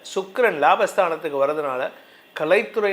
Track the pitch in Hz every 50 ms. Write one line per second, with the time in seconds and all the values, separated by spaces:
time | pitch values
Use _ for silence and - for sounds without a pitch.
0 | - - - 196 190 190 - 262 240 214 170 143 143 160 190 214 208 - - 208
1 | 185 170 160 151 - 151 143 135 139 143 151 156 147 139 127 123 139 - - -
2 | - - - - - _ _ - 156 156 185 220 226 - - 226 208 196